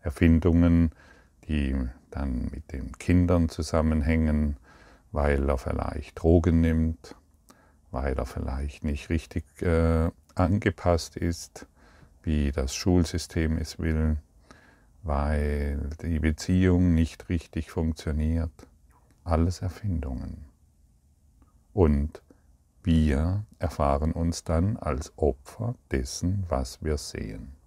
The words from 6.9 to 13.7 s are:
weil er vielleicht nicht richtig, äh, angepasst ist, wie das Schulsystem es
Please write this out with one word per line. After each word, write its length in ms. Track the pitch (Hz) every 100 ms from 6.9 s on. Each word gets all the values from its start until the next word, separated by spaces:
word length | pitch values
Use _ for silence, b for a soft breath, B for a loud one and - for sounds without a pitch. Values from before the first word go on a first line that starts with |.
| 82 - - _ _ _ b b b _
weil 280 | 64 69 -
er 80 | -
vielleicht 560 | - 71 67 71 -
nicht 260 | 76 71 -
richtig, 340 | 82 - 82 - -
äh, 480 | 90 82 82 82 82 - _ -
angepasst 840 | 90 98 104 - 90 85 - -
ist, 500 | 87 82 - - - b b b b _
wie 300 | - 76 71
das 240 | 69 65 -
Schulsystem 840 | 101 90 82 85 - 90 80 80
es 220 | -